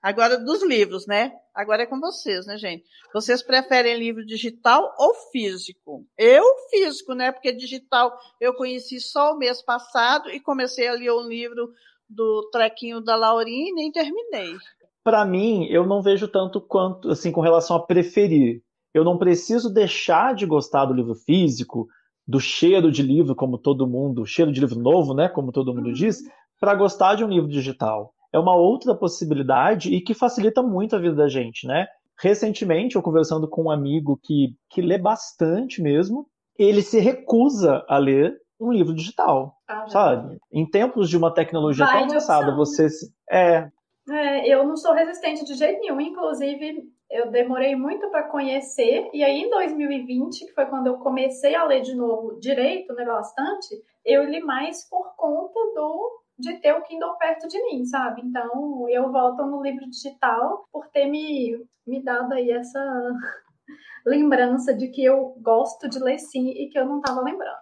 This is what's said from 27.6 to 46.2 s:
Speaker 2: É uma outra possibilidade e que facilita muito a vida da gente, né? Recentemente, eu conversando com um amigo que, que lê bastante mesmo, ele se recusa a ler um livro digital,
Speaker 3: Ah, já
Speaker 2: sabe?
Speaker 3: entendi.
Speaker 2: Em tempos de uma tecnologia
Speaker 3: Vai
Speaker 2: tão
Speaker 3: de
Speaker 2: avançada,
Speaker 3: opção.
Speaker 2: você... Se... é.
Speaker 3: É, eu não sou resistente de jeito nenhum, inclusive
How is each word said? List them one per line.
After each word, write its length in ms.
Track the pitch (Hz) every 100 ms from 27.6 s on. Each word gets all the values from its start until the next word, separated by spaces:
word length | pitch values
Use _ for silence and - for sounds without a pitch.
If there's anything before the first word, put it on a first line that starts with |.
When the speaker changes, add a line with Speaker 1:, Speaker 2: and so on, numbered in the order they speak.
| 135 127 110 110 107 _ _
Speaker 2:
É 40 | 156
uma 160 | 175
outra 400 | 180 175 254 254
possibilidade 1000 | 190 180 - 165 147 135 131 151 214 156
e 60 | 180
que 100 | 180
facilita 500 | 220 247 240 214 220
muito 320 | 254 185 214
a 40 | 214
vida 160 | 175
da 120 | 151 147
gente, 380 | 131 117 113 127
né? 200 | 143 196 _ _ _
Recentemente, 760 | 185 208 220 208 196 160 240 208
eu 60 |
conversando 460 | 170 160 160 160 156
com 160 | 160
um 60 | 160
amigo 500 | 151 139 151 143 139
que, 320 | _ 147 135 120 _
que 100 | -
lê 160 | 175 190
bastante 840 | 180 220 - - 160 180 254 -
mesmo, 440 | 156 143 190 247 294 _ _ _
ele 240 | 202 208
se 180 | 202 226
recusa 840 | 202 254 - 233 262 240 175 135 -
a 80 | 143
ler 380 | 139 135 156 277 _ _
um 100 | 226
livro 240 | 233 160
digital, 600 | 160 170 - - 135 135 _ _
Speaker 3:
Ah, 180 | 214 220
já 60 |
Speaker 2:
sabe? 300 | 202 185 123 127
Speaker 3:
entendi. 140 | 170 _
Speaker 2:
Em 180 | 151 156
tempos 380 | 202 247 247 185
de 60 | 170
uma 160 | 165
tecnologia 500 | 165 160 165 151 135 269
Speaker 3:
Vai 120 | 254
Speaker 2:
tão 80 | 269
Speaker 3:
de 40 |
Speaker 2:
avançada, 320 | 208 - 151 139
Speaker 3:
opção. 40 | 139
Speaker 2:
você... 320 | 147 - 156
Se... 220 | 151 - _ -
é. 380 | 180 175 165 156 _ _ _ -
Speaker 3:
É, 400 | 294 285 277 240
eu 180 | 269 277
não 100 | 311
sou 160 | 339
resistente 520 | 311 330 359 320 302
de 100 | 294
jeito 260 | 262 302 403
nenhum, 200 | 415 269
inclusive 840 | 302 359